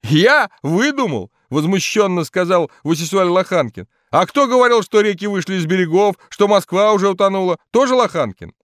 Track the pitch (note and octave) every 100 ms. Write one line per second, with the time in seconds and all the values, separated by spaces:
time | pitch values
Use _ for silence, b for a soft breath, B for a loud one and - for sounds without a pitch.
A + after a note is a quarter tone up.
0 | A2 D3+ G#3+ D4 G#3+ b C3+ F3 C#4 C#4
1 | A#3 A#2+ F#2 _ _ C#3+ D#3 F#3+ - G#3+
2 | G3 F3+ D#3 F#3 F3 F3+ D#3 b D3 E3
3 | D#3+ F#3+ F3+ F#3 F3+ F3+ B2 F#2+ F2+ _
4 | _ D3 F#3 C#4+ C4+ B3+ B3 A#3 F#3 G#3+
5 | G#3 F#3+ G#3 G3 F3+ F#3+ D#3+ F#3 F3 F3
6 | G#3 F#3 b - G3+ G#3 - F3+ G#3+ G#3
7 | G3 F#3+ G3 F#3+ F#3 E3 _ A#3 C4 B3+
8 | A3 C3 A#2 F#2 E2+ _